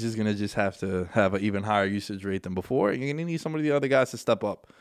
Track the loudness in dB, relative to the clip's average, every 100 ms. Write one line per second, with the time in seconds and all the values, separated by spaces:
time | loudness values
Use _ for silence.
0 | -2 0 0 0 -2 0 -2 -2 -2 -2
1 | 0 2 4 2 0 0 0 2 2 0
2 | -4 -6 -4 -4 -4 -4 0 2 2 0
3 | -2 -4 -4 -4 -4 -2 0 2 4 2
4 | 2 0 0 0 0 -6 -12 _